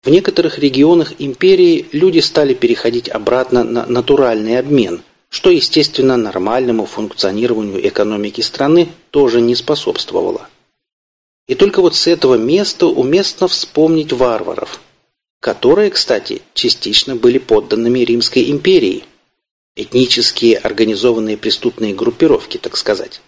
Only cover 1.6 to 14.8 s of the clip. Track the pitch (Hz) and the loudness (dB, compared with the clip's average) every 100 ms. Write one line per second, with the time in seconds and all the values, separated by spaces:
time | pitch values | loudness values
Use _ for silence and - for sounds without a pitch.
1.6 | 180 160 - 151 185 170 - 165 143 123 | 4 2 -2 0 2 2 2 0 0 2
2.6 | 117 117 117 120 117 - 101 127 127 123 | 0 0 -2 -4 -6 -6 -2 0 0 0
3.6 | 113 117 117 123 123 139 127 110 107 127 | 0 -4 -2 -2 2 2 2 0 -2 -2
4.6 | 131 143 98 87 _ _ _ - 190 170 | 0 0 0 -4 _ _ _ -2 2 2
5.6 | - - 143 - 131 123 107 92 95 123 | 2 0 0 0 0 2 -2 -4 -2 -2
6.6 | 123 113 95 - 107 - 98 101 123 110 | 0 -2 -4 -8 -10 -4 -4 -2 -2 -2
7.6 | 104 98 98 - 104 107 104 104 - - | -4 -4 -2 -2 -2 -2 -6 -6 -8 -2
8.6 | 143 170 170 - _ 147 135 117 117 120 | 2 2 2 -6 _ 0 2 2 2 0
9.6 | - 147 - - - 90 90 - - _ | -2 -4 -4 -6 -4 -4 -4 -6 -12 _
10.6 | _ _ _ _ _ _ _ _ - 127 | _ _ _ _ _ _ _ _ -8 2
11.6 | 202 - 175 - - 170 131 120 117 175 | 2 4 2 2 0 2 2 2 2 0
12.6 | 202 - 170 143 127 175 196 - 185 - | -2 0 0 0 0 0 -2 -2 -4 -2
13.6 | - - 160 160 151 127 123 110 87 87 | -4 0 2 2 -2 0 0 0 -4 -8
14.6 | - - | -10 -14